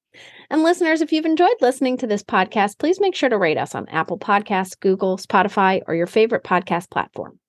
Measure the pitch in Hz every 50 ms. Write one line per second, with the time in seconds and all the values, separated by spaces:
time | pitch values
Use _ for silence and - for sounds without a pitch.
0 | _ _ _ - - - - - - - - 311 311 330 349 - 349 320 320 311
1 | 320 - 320 311 320 330 320 330 349 370 480 453 - 240 269 - 277 254 254 247
2 | 262 226 208 208 - - 233 196 185 185 - 226 196 208 - - - 302 370 381
3 | 403 381 359 - 294 254 226 202 190 160 151 123 135 - - 117 - - - 156
4 | 160 - 175 175 - - 202 202 208 - 208 185 190 185 - - - 196 190 190
5 | 202 190 185 190 - - - 196 180 196 - 202 190 190 190 - - - 160 165
6 | 175 175 - 220 220 233 240 - - - 185 180 180 - 175 170 185 - - -
7 | - - - - 80 - - _ _